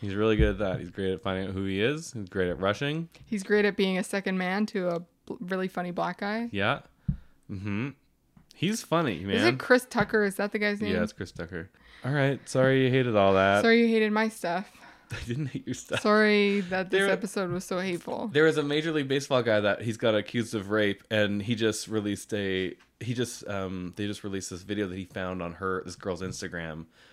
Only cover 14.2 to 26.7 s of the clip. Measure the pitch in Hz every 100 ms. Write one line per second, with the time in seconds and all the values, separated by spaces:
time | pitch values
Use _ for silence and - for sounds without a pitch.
14.2 | 220 - 175 175 - - - - - 110
15.2 | - 123 143 143 - 123 - - 214 214
16.2 | 214 208 202 202 180 185 185 196 196 185
17.2 | 196 214 180 175 - 185 190 175 - -
18.2 | 220 147 160 147 143 147 165 156 135 139
19.2 | 139 131 117 107 104 98 113 107 117 107
20.2 | 104 123 110 110 98 107 104 98 - 107
21.2 | 104 101 101 110 110 104 - 110 104 98
22.2 | - 104 98 95 92 - _ _ 110 123
23.2 | 120 - - 101 95 92 90 95 104 101
24.2 | 104 98 - 90 95 104 98 92 92 101
25.2 | 92 92 87 85 95 92 - 87 101 87
26.2 | 92 - 95 85 82